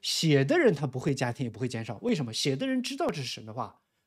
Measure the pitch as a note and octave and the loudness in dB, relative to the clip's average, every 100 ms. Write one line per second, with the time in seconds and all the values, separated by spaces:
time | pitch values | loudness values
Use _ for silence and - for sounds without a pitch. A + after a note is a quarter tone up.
0 | - - E3 C#3+ C3+ F4 C4+ D3 D3 B2 | -4 0 4 6 6 6 6 4 0 -2
1 | D#3 C3+ B2 A#2+ B2 G2+ B2+ A2+ A2+ G#2 | -2 0 -2 -2 -6 -4 -6 -4 -8 -6
2 | A#3 F#3+ A#2+ A2 D3 C3+ C4+ C4 B3 C4+ | -2 -2 -2 -2 -2 -2 0 -2 -2 -2
3 | D#4+ E3 B2 - A2 A2 G#2+ - _ _ | -2 -2 -6 -8 -10 -8 -8 -10 _ _